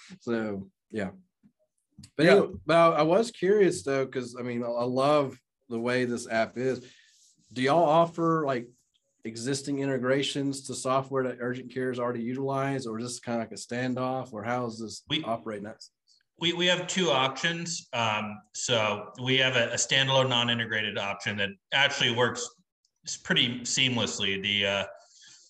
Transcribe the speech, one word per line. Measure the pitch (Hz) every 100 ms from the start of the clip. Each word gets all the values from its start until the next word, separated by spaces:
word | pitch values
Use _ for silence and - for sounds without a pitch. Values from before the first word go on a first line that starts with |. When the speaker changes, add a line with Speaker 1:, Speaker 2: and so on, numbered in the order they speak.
| - 185
Speaker 1:
So, | - 117 107 98 95 _ _
yeah. | 110 95 - _ _ _ _ _ _ _ - - -
But | 165
Speaker 2:
Yeah. |
Speaker 1:
anyway, | 196 - - -
but | 165
I, | 165 160
I |
was | 156 190 233
curious | - 180 214 180 -
though, | 139 135 135
'cause, | 131 120 120
I |
mean, | 123 120
I, | 120
I | 120
love | 123 127 139 151 139 131 _ _ -
the | 117
way | 120 123 123
this | 120 -
app | 113 110 120
is. | 131 123 - - _ _ _ _ _
Do | 110
y'all | 131 160
offer, | 160 160 170 170 165 160 143
like, | 127 123 _ _ _ _ _ 113
existing | 113 120 139 - 139
integrations | 139 131 127 135 139 143 139 135 -
to |
software | 120 131 131 135 135
that | 127 123
urgent | 123 123 127
cares | 131 127 123
already | 120 120
utilize, | 113 127 135 135 135 135 113
or | 110
is | 120
this | 120
kind | - 117
of | 110
like |
a | 101
standoff, | - 120 127 123 127 131 123
or | 107
how | 113 123 120
is | 110
this | 110 - -
Speaker 3:
We | 156
Speaker 1:
operating? | 156 113 113 104 104
That | 110 - _ _ _ _ -
Speaker 3:
we, | 170
we | 170 180
have | 175 -
two | 185 170
options. | 135 131 131 170 170 170 - -
Um, | 123 113 107 107 104 -
so | - - 117 107 104 - -
we | 127 131
have | 131 123
a, | 117
a | 127
standalone | - 139 135 135 127
non-integrated | 120 120 117 110 110 107 101
option | 101 101 117 104
that | 98 98 _
actually | 143 139 - 127
works | 117 120 - - - _ _ _ _ -
s-, | -
pretty | - 165 123 120
seamlessly. | - - 131 120 101 - 98 95
The, | 101 101 98
uh, | 98 95 - - - - - _